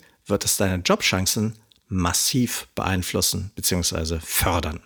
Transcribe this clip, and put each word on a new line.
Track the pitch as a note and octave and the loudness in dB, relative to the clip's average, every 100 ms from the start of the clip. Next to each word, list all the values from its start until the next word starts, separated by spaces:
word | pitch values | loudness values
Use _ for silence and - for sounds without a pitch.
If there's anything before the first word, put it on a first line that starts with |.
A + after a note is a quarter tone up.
| - _ - | -12 _ -2
wird | G#2 | 0
es | - - | 0 2
deine | F#2+ F#2 | 2 2
Jobchancen | - G3+ - - G2 A2+ A2 - _ - _ | 2 2 2 2 0 0 -2 -4 _ -20 _
massiv | F#2 F2 - - C3 A#2+ - - | 0 2 2 0 2 0 -2 -6
beeinflussen | - F2+ F#2+ - G2 - F#2+ F#2+ | -4 0 0 0 0 0 -2 -6
beziehungsweise | - - F2+ E2+ F2 D#2+ E2 | -4 -2 0 0 -2 -2 -4
fördern. | - - F#2+ F2 D#2+ E2 | -2 0 2 2 -2 -6